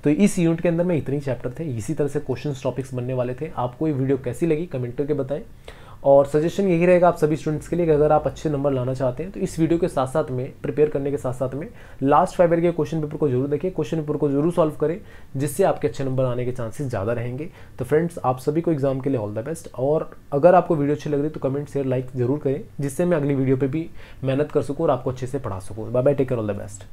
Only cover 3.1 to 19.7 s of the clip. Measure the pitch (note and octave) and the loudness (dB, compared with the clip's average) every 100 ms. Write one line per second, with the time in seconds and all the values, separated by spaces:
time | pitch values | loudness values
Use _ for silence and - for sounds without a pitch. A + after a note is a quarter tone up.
3.1 | B2+ B2 B2 D#3+ - B2 - D#3+ C3+ C3 | -2 -4 -4 -8 -4 -6 -2 -2 0 0
4.1 | C3+ B2 A#2+ E3+ D#3 F3+ C3 A#2+ A#2+ C#3+ | 0 -2 -2 0 0 -2 -6 -6 -4 -2
5.1 | C#3+ C3 C#3+ - - - - - - C#3 | -2 -2 -6 -8 -18 -20 -18 -18 -2 6
6.1 | C#3 C#3+ D3+ E3 F#3 G3 E3 F3+ F3+ F3 | 6 6 2 2 0 2 4 6 6 6
7.1 | E3 D#3 D#3 D#3 D3+ - E3+ E3 D3 D3+ | 4 0 2 -2 -4 -2 0 2 4 6
8.1 | D3+ C#3 - D#3+ C#3 C#3+ C3+ B2 C3 C3 | 4 2 -4 -2 0 0 0 -2 0 -2
9.1 | B2 F3 G3+ F#3 - D#3+ E3+ F3 - C3 | -2 -10 -6 -6 0 2 2 2 0 0
10.1 | D#3 D3 B2+ B2+ - C#3+ C3+ D3+ C#3+ C#3 | 0 -2 -4 -6 -6 -4 2 2 2 -2
11.1 | C#3 C3 C3 - C3 G#3+ - - - C3+ | -2 -4 -2 -4 -4 -10 -14 -18 -2 4
12.1 | D3 F3+ - F3 E3+ E3+ E3+ D3 E3 D3+ | 6 4 4 4 6 2 0 -2 -2 -4
13.1 | D3+ D3 B2 C#3 C#3+ F#3 F3+ D3+ E3 D3 | -2 0 2 0 -2 -2 -4 -4 -4 -2
14.1 | D3 D3 C#3 D#3 F3 D#3 - D3+ F#3 - | 0 0 2 2 2 0 2 -2 -2 -10
15.1 | - - C3+ C#3+ D#3 F#3 D3 D3 - C3+ | -18 -10 -4 -4 2 2 2 -2 -2 -2
16.1 | C3 C3 A#2+ B2 B2 A2+ - C#3 A2 G2+ | 0 0 0 -2 -4 -6 -6 -4 -2 -2
17.1 | A#2 A#2+ B2+ E3 - - - C3 D3+ E3+ | -2 -4 -6 -10 -12 -20 -10 0 2 2
18.1 | - D#3 C3 - D3+ E3+ D#3 C3+ C3+ C3 | -2 -2 0 0 0 0 0 0 0 -2
19.1 | C3 G#2 G#2+ A#2+ E3+ - | -2 -2 -6 -6 -8 -10